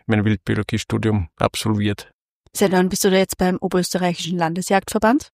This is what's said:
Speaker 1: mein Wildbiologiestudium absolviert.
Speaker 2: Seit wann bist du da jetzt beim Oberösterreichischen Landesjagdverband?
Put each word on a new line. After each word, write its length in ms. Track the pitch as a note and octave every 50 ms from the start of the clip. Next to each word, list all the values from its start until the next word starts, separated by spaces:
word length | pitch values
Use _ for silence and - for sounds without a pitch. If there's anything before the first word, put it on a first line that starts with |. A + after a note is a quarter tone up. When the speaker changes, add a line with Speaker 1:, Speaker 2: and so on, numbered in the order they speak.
| _
Speaker 1:
mein 180 | - A2 G#2+ G2
Wildbiologiestudium 1040 | A2 G#2+ - - - G#2+ A2 G2+ - - G#2+ - - A#2 G#2+ G#2+ A2 G#2+ G#2 E2+ - _
absolviert. 760 | - - - - - - A2+ G#2+ G#2 G#2 G#2 G2+ - - - _ _ _ _ _ _ _ _ -
Speaker 2:
Seit 160 | - G#3 F#3 F#3
wann 160 | F#3 F#3 F#3
bist 160 | G#3 - -
du 60 | G3+
da 60 | F#3
jetzt 200 | F#3+ F#3+ - -
beim 220 | - F#3+ F3+ F3+ -
Oberösterreichischen 800 | - F#3 - F3+ F3 - - F#3 F3+ F3 E3+ - - E3 F#3 F3
Landesjagdverband? 920 | E3 D#3+ E3+ F#3 F#3 - G3 F#3+ - - - G#3+ G#3+ G#3+ B3 D#4 - -